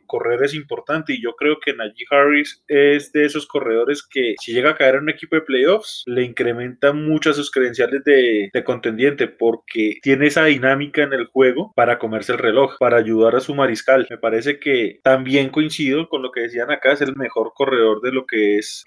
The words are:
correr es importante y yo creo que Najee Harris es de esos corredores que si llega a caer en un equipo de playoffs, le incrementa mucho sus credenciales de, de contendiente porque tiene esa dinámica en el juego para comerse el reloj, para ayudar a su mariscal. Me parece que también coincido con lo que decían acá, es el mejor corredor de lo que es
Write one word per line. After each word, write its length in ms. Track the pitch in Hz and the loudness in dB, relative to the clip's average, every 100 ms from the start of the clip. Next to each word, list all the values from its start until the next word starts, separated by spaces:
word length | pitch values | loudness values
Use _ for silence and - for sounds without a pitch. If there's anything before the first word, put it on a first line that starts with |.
| - | -6
correr 380 | - 117 120 | -6 -2 0
es 100 | 135 | -2
importante 600 | 151 143 117 - 156 151 | -4 -10 -10 -6 -6 -6
y 80 | 127 | -6
yo 140 | 117 - | -6 -2
creo 180 | 147 156 | -2 -2
que 100 | 147 | -4
Najee 320 | 120 110 - 120 | -6 -8 -10 0
Harris 500 | 143 143 147 147 - - | 4 4 2 -2 -8 0
es 460 | 143 143 147 143 | 4 4 2 0
de 120 | 151 147 | 0 0
esos 220 | 151 - | -2 -6
corredores 580 | 143 120 113 123 147 - | -4 0 0 0 -2 -6
que 300 | 135 120 101 | -4 -2 -4
si 100 | - | -4
llega 200 | 120 143 | 0 0
a 40 | 151 | 2
caer 200 | 135 135 | 2 2
en 80 | |
un 60 | 151 | -2
equipo 280 | 151 165 160 | -8 -4 -4
de 40 | |
playoffs, 640 | 156 131 143 214 - - 127 | 0 2 2 2 -2 -12 -6
le 180 | 123 | -4
incrementa 680 | 123 117 120 117 123 123 143 | -2 -2 -4 -4 -8 -2 0
mucho 420 | 147 151 151 156 | 0 -2 0 0
sus 160 | 147 143 | -2 -2
credenciales 540 | 135 123 117 117 135 | -2 0 0 -2 0
de, 460 | 147 135 123 107 98 | 2 4 4 0 -2
de 100 | 127 123 | -4 -4
contendiente 640 | 123 120 110 139 143 117 | -4 -4 0 0 0 -4
porque 720 | - 117 117 - 117 107 - | 0 0 0 -4 -4 -2 -2
tiene 260 | 139 135 147 | 0 2 2
esa 160 | 160 | 2
dinámica 600 | 156 135 131 135 143 151 | 2 2 0 0 -2 -2
en 100 | 143 | -2
el 140 | 135 117 | -2 -2
juego 440 | 131 131 123 208 - | 2 2 2 -4 0
para 220 | 120 117 | 0 0
comerse 360 | 113 110 - | -4 -6 -4
el 60 | 120 | -2
reloj, 360 | 117 117 135 - | 2 2 2 2
para 200 | 123 120 | 2 2
ayudar 400 | 110 110 113 123 | 2 4 4 2
a 20 | |
su 160 | 131 139 | -2 -2
mariscal. 500 | 131 110 - 131 113 | -2 0 2 2 2
Me 80 | 117 | -4
parece 420 | 113 113 135 147 | -2 -2 -2 -4
que 400 | 147 127 101 - | 0 0 -2 0
también 480 | 135 131 131 139 135 | 2 2 2 0 0
coincido 600 | 147 156 151 139 143 165 | -2 -2 -2 -2 -2 -2
con 120 | 147 | -6
lo 100 | 127 | -6
que 100 | 120 | -6
decían 300 | 113 120 127 | -6 -4 -4
acá, 200 | 147 131 | 0 0
es 100 | 143 | 0
el 140 | 135 135 | -2 -4
mejor 360 | 123 117 110 | -6 -4 -4
corredor 480 | - 135 127 113 107 | -2 0 2 2 2
de 100 | 123 | -2
lo 140 | 131 131 | -4 -4
que 320 | 113 104 104 | 0 2 0
es 240 | - - | -4 -10